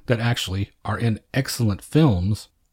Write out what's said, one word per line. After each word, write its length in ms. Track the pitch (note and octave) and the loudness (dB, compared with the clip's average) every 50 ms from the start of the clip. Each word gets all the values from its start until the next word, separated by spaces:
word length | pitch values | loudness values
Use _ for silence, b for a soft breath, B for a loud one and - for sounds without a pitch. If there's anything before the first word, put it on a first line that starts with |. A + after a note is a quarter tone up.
| b | b
that 120 | - A#2+ A2 | -2 -2 0
actually 540 | A#2 A#2 A#2+ - - F#2+ F#2 G2 G2+ - _ _ - | 0 0 -2 -2 -4 -4 -4 -4 -6 -6 _ _ -6
are 140 | G#2+ G#2+ - | -6 -4 -2
in 220 | A#2 A#2 G#2+ - - _ | 0 0 -2 -2 -6 _
excellent 480 | - C3+ C3+ - - - A#2 G#2 F#2+ - | -4 -4 -4 -4 -4 -2 0 0 0 -2
films. 680 | - - - D3+ D#3+ C#3 G2+ F2 F2+ G2+ G#2+ - - - _ _ _ _ | -4 0 2 4 4 4 4 2 0 0 -2 -4 -6 -12 _ _ _ _